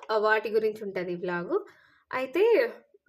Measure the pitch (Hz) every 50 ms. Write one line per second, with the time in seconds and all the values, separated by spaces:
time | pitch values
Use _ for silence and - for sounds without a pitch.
0 | - - 220 220 208 214 220 220 220 233 208 226 214 220 208 214 220 202 185 185
1 | 175 175 175 175 196 180 180 175 175 208 320 427 440 - - _ _ _ _ _
2 | _ _ - 254 262 262 262 349 415 466 466 330 240 233 - - _ _ _ _
3 | _